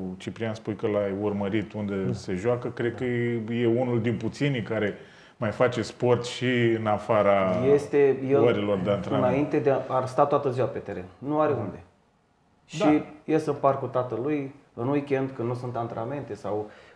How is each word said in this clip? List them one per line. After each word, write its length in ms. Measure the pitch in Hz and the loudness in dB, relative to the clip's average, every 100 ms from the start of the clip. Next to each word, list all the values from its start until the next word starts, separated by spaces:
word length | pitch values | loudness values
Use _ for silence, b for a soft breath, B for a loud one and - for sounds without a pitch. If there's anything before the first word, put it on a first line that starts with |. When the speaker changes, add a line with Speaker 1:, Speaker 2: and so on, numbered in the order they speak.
| 92 92 | -6 -8
Speaker 1:
Ciprian, 380 | - 98 113 | -10 -6 -6
spui 200 | 110 - | -6 -6
că 120 | 101 110 | -4 -2
l-ai 280 | 104 101 98 | 0 0 -2
urmărit 520 | 104 101 101 110 95 | -2 -2 -2 -2 -4
unde 220 | 107 101 98 95 | -6 -4 -2 -2
Speaker 2:
Da. 60 | |
Speaker 1:
se 220 | 120 - | -4 -4
joacă, 340 | 90 113 123 123 | -2 0 -2 -4
cred 220 | 123 120 | -4 -4
Speaker 2:
Da. 40 | 117 | -2
Speaker 1:
că 60 | |
e, 360 | 127 123 120 117 107 | -2 -2 -2 -2 -2
e 160 | 117 120 | 0 2
unul 340 | 117 127 120 | 2 2 0
din 160 | 113 101 | 0 -2
puținii 460 | 110 - 143 127 | -4 -2 -2 -2
care 320 | 98 110 104 92 B B B B | -2 -2 -2 -4 B B B B
mai 140 | 110 | -2
face 320 | - 127 117 | 2 2 2
sport 420 | 104 - 123 120 | -4 0 2 2
și 200 | 120 - 123 123 117 110 | 0 -4 0 2 2 2
în 80 | 107 | 0
afara 720 | 104 - 107 101 98 92 90 135 | 0 2 4 6 4 4 2 4
Speaker 3:
Este, 420 | 143 - 147 139 135 131 | 4 4 4 4 4 2
el, 120 | 139 | 4
Speaker 1:
orelor 360 | 120 104 104 98 | 6 4 2 0
de 60 | 95 | 2
antrenament. 360 | 98 - 135 127 | 0 0 0 2
Speaker 3:
înainte 260 | 135 147 151 | 2 2 2
de 120 | 139 | 2
a, 80 | 131 - | 2 0
ar 180 | 131 127 | -2 0
sta 180 | - 143 | 2 4
toată 240 | 143 135 | 2 0
ziua 160 | 123 117 | 0 -2
pe 120 | 98 | -4
teren. 260 | - 92 92 - | -8 -10 -10 -10
Nu 220 | 131 151 | -2 0
are 120 | 151 | 2
unde. 300 | 123 98 87 - _ _ _ _ _ _ _ - 151 | 0 -4 -10 -16 _ _ _ _ _ _ _ -12 0
Speaker 1:
Da. 60 | 156 | 4
Speaker 3:
Și 160 | 151 - - | 4 0 -10
ies 220 | - 156 151 | 0 0 0
în 80 | 139 | 2
parc 180 | 139 127 | 2 2
cu 60 | 123 | -2
tatălui, 680 | 127 123 113 135 151 135 - _ | -2 -2 -4 -2 -2 -6 -12 _
în 140 | - 123 | -6 -2
weekend, 420 | 147 143 135 135 131 | -2 0 -2 -2 -4
când 120 | 120 | -6
nu 60 | |
sunt 220 | 120 123 117 | -4 -6 -6
antrenamente 580 | 117 113 113 143 117 | -6 -6 -8 -8 -10
sau, 360 | 104 101 104 104 B B | -10 -6 -6 -6 B B